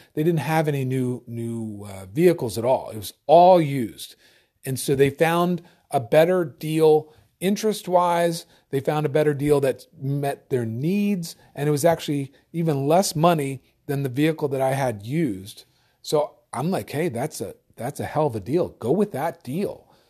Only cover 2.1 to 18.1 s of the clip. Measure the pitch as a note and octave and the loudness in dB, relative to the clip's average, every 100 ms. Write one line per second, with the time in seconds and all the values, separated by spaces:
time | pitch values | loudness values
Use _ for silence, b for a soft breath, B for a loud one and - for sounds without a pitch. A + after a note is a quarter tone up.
2.1 | G#2+ F3 D#3+ B2 A2 A#2 B2 - G#2+ G2+ | 2 4 4 0 -2 0 0 -2 -12 -12
3.1 | - - D#3+ F3 F3+ D3+ C#3 A2 - - | -8 6 8 10 8 6 0 -4 -8 -18
4.1 | - b b b b - C3 - C3+ C#3 | -20 b b b b -8 -6 -2 2 2
5.1 | C#3 D#3+ E3+ F3 F3 b b b C#3+ A#2 | 2 0 2 0 -2 b b b -4 2
6.1 | D#3 E3 F#3 E3 - D#3 D#3+ D#3 D3+ D3+ | 4 4 4 -2 -6 -4 2 4 4 2
7.1 | b b _ F3 G#3 A3 G3+ - F3+ F3 | b b _ -2 0 -2 -4 0 2 2
8.1 | E3+ E3+ E3 - b b C#3 C3+ D3+ D3+ | 2 0 -2 -10 b b -4 -2 -2 0
9.1 | D3 D3+ C#3+ D3 C#3+ C3+ A#2+ - - C#3 | 0 0 0 2 2 2 -2 -10 -10 -6
10.1 | C#3+ C#3 C#3+ - B2+ A2+ A2+ D3+ G3+ G3+ | -4 -4 -6 -4 -4 -2 -4 -2 0 0
11.1 | G3+ E3 b b - C#3+ D3 D#3+ E3 - | -2 -6 b b -6 -2 2 2 0 -2
12.1 | C#3+ C3+ b b E3 E3 C#3+ C#3 E3+ G3 | -4 -6 b b -4 -2 0 2 2 2
13.1 | D3+ E3 E3 C#3 C3+ - _ - C#3 C#3 | 2 2 2 -2 -8 -14 _ -8 -4 -4
14.1 | B2 D3+ D#3 D3 C3+ C3 C3+ C3+ G#2+ G#2 | 0 0 0 -4 -2 -2 0 -2 -4 -6
15.1 | D3+ D#3 F#2+ G2 - - _ _ _ - | -4 -4 -4 -12 -20 -20 _ _ _ -4
16.1 | D3+ - - _ A#2 D#3 F3 G#2 C#3 E3+ | -2 -2 -8 _ -6 -4 -4 -4 -4 -4
17.1 | A2+ D3+ - G2 - _ - A#2 - G#2+ | -4 -8 -8 -12 -14 _ -12 -10 -8 -6